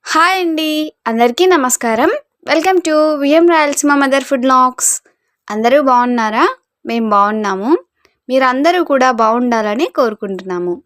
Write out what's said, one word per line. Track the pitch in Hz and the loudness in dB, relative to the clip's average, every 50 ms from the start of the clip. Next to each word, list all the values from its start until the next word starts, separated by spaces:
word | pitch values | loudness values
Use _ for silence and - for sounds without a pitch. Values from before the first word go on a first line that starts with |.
| _ - | _ -2
హాయ్ | - 320 330 359 381 381 | 0 0 2 2 0 0
అండి, | 359 330 320 311 320 311 302 302 311 311 _ _ _ 226 | -2 -2 -2 -2 -2 -2 -2 -4 -4 -6 _ _ _ -4
అందరికీ | 226 226 240 247 240 - 359 370 359 | 0 2 2 2 2 2 2 4 4
నమస్కారం. | 311 262 254 - - - 233 220 220 269 349 480 605 _ _ _ _ _ - | 2 2 -2 -4 -4 -2 -4 0 0 0 0 -2 -4 _ _ _ _ _ -2
Welcome | 277 320 311 381 381 359 - | -2 0 2 2 0 0 0
to | 320 311 302 311 311 302 285 | 0 0 2 2 0 0 0
విఎం | 285 277 294 330 339 339 | 0 2 2 4 4 4
రాయలసీమ | 339 320 302 285 277 - - 294 285 277 | 4 2 0 0 -2 -2 0 0 2 2
మదర్ | 277 269 262 277 269 - | 2 2 0 -2 0 -2
ఫుడ్ | 277 254 240 | -4 0 2
వ్లాగ్స్. | 262 262 254 254 254 254 - - - - - _ _ _ _ _ _ _ _ _ - 208 | 2 4 4 2 2 0 -2 -4 -4 -4 -6 _ _ _ _ _ _ _ _ _ -8 -6
అందరూ | 214 220 240 262 294 294 269 | -2 0 2 2 4 4 2
బాగున్నారా? | 247 240 240 247 247 240 226 214 214 233 311 427 523 _ _ _ _ _ _ - | 2 2 2 0 0 -2 -2 -2 0 0 -2 -2 -2 _ _ _ _ _ _ -6
మేం | 233 233 226 214 208 | -4 -4 -2 0 2
బాగున్నాము. | 202 202 208 214 220 214 202 190 185 202 247 320 494 - _ _ _ _ _ _ _ _ - | 2 2 2 0 -2 -4 -4 -4 -4 0 -2 -2 -2 -2 _ _ _ _ _ _ _ _ -2
మీరందరూ | 254 262 262 254 254 262 285 330 359 359 330 - | 0 0 2 2 0 0 0 0 0 0 0 0
కూడా | 277 262 254 262 254 226 | 0 2 2 2 2 2
బాగుండాలని | 226 220 226 240 247 247 240 226 214 214 208 247 330 508 _ - | 0 0 2 0 0 -2 -2 -2 -2 -4 -2 -2 -4 -4 _ -2
కోరుకుంటున్నాము. | 262 226 208 _ - 202 196 180 185 190 180 175 180 175 175 277 _ | -2 -2 -2 _ -10 -10 -10 -10 -8 -8 -8 -6 -4 -6 -6 -8 _